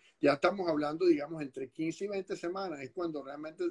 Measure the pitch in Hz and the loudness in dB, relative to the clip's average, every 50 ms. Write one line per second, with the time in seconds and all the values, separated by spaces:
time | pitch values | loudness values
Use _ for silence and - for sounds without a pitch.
0 | _ _ _ _ - 139 143 - - 180 202 202 180 170 156 147 147 147 156 165 | _ _ _ _ 4 4 6 6 4 2 2 2 0 0 0 0 0 0 0 4
1 | 185 175 160 147 143 156 165 156 147 131 - 131 135 127 _ - 160 165 165 - | 6 6 6 4 2 -4 -6 -6 -8 -8 -8 -8 -10 -8 _ -4 -4 -4 -4 -4
2 | 196 208 196 196 185 - 190 175 - 175 185 196 196 180 151 139 135 120 - 185 | -4 -4 -4 -4 -4 -4 -6 -6 -4 -4 -4 -4 -4 -6 -6 -8 -10 -10 -6 -4
3 | 175 165 151 143 131 135 143 147 156 156 160 170 180 170 | -4 -4 -4 -6 -8 -8 -10 -10 -10 -10 -6 -4 -4 -4